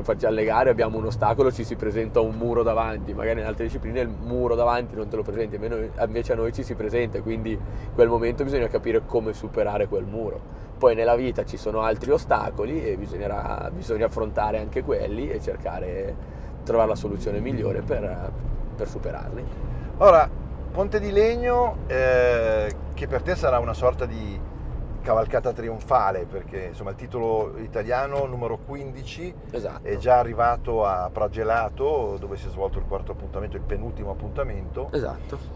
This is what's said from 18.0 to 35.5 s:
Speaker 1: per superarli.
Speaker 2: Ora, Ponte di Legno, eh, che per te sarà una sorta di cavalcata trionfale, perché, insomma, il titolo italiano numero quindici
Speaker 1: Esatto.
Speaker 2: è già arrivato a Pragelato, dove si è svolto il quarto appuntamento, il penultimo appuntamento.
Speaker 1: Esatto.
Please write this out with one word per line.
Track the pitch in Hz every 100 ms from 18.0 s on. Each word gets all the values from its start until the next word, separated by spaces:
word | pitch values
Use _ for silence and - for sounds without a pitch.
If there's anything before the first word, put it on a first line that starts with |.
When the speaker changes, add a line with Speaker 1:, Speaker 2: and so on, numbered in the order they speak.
| 104 90 92 - - - - -
Speaker 1:
per | 104
superarli. | 107 - 73 - 107 131 - - - - -
Speaker 2:
Ora, | 196 165 143 - - - -
Ponte | - 196 208
di | 202
Legno, | 202 220 240 240 240 240 - -
eh, | 131 131 127 123 120 113 110 107 104 -
che | - 139
per | 131
te | 160 180
sarà | 151 123
una | 117
sorta | 107 127 127 123
di | 110 107 95 - - - - - -
cavalcata | - 113 110 127 123
trionfale, | 117 113 113 - 131 98 95
perché, | 85 95 80 95 92
insomma, | 85 98
il | 95
titolo | 123 127 113 110 107 -
italiano | 110 113 107 123 139 139 139
numero | 123 117 110
quindici | - 139 139 131 131 - 175 - -
Speaker 1:
Esatto. | 120 104 73 -
Speaker 2:
è | 101
già | 123 123
arrivato | 120 110 117 101 - 113 104
a | 92 90
Pragelato, | 110 104 110 110 117 110 - 139 151 110 98
dove | 95 95
si | 98
è |
svolto | 90 95 95
il | 95
quarto | 98 90
appuntamento, | 98 95 95 104 101
il |
penultimo | 90 104 113 - 101
appuntamento. | 98 104 143 135 95 95 - 139
Speaker 1:
Esatto. | 147 117 - - - -